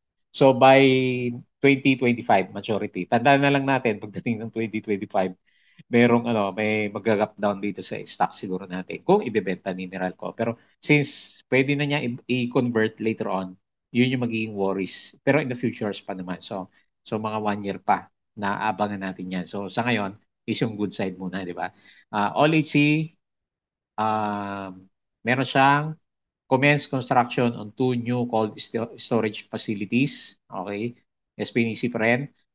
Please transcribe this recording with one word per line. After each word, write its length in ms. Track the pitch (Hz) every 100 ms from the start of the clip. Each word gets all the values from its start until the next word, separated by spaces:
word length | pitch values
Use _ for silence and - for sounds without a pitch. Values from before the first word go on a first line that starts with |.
| _ _ _
So, 220 | - 135
by 320 | 123 131 135 139 131 131 123 123 120 - _
twenty 380 | 139 135 139 131
twenty-five, 560 | 127 117 - 104 95
maturity. 560 | 101 98 101 104 92 87
Tandaan 320 | 117 127 139
na 100 | 143
lang 140 | 139
natin, 340 | 135 131 123 104
pagdating 460 | 104 95 120 110
ng 80 | 113
twenty 320 | 113 113 107
twenty-five, 480 | 104 101 101 101 92 92 _ _ _ _ -
merong, 400 | 120 120 120 117
ano, 240 | 113 98
may 400 | 92 107 107 104
mag-gap 420 | 104 104 104 104 -
down 180 | 104 98
dito 220 | 101 95
sa 160 | 90 107
stock 320 | 101 - 98 -
siguro 320 | 98 92 95
natin 320 | 90 90 85
kung 240 | - 202
ibebenta 480 | - 110 95 90 98
ni 160 | 92 92
Meralco. 480 | 95 90 - 92 -
Pero 240 | 113 117 _ _
since 640 | - 151 139 - - - -
pwede 240 | 127 135
na 160 | 143 143
niya 160 | 143
i-, 420 | 123 123 - 127 120
i-convert 540 | 139 123 113 110 -
later 260 | 113 107 104
on, 300 | 95 92 92 _ _ _
yun 220 | 120 127
yung 80 | 127
magiging 320 | 120 110 110
worries. 640 | 101 98 98 92 - - - -
Pero 160 | 139
in 80 | 139
the 80 | 123
futures 400 | 117 104 104 98
pa 160 | -
naman. 240 | 95 90 90
So, 320 | - 101 90 _ _ _
so 160 | - 110
mga 240 | 110 110
one 180 | 107 101 98
year 160 | 95
pa 240 | - 101 - _ _ -
na 320 | 101 101 110
abangan 320 | 98 104 101
natin 320 | 95 92 92
yan. 120 | 92 87
So, 160 | 101 98
sa 160 | 107
ngayon, 320 | 120 113 98 101 _ _ -
is 160 | 107
yung 160 | 120 104
good 160 | 101
side 240 | - 98 92
muna, 240 | 92 95
di 140 | 90 87
ba? 180 | 87 - - - _
Ah, 160 | 107 104 98
All 160 | 151
H 160 | 160 143
C, 60 | 147 147 151 156 _ _ _ _ _ _ _ _ -
um, 880 | 110 107 104 104 101 101 95 92 95 _ _ _ 117
meron 220 | 127 131
siyang 500 | 139 135 143 156 156 _ _ _ _ -
commence 400 | 131 143 147 -
construction 640 | 135 123 131 123 - 120
on 160 | 117 107 -
two 160 | 127
new 320 | 123 117 123 120
cold 320 | 113 107 -
sto-, 360 | - 117 117 -
storage 480 | - 117 110 107 -
facilities. 920 | 110 - 104 101 120 127 - - - _
Okay? 480 | 98 92 101 117 120 _ _ _ -
S 120 | 107
P 80 | 123
N 100 | 113
E 40 | 107
C 100 | 120
pa 140 | 117
rin. 240 | 113 123 147 _ _